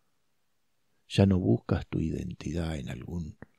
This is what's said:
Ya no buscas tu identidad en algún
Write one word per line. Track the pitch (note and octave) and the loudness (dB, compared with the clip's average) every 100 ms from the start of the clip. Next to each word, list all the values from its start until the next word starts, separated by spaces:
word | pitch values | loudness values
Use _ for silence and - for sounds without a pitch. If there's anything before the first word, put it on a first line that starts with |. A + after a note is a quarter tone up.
| _ _ _ _ _ _ _ _ _ _ _ | _ _ _ _ _ _ _ _ _ _ _
Ya | - G2 | 4 6
no | F#2 | 6
buscas | G#2 A#2 - G2+ - | 4 2 2 -2 0
tu | - | -2
identidad | D#2+ - F3+ - - E2 E2 D#2 | -2 -2 -6 -8 -6 -4 -4 -4
en | B1+ | -6
algún | B1 - F2 D#2 - - | -10 -8 -8 -8 -12 -20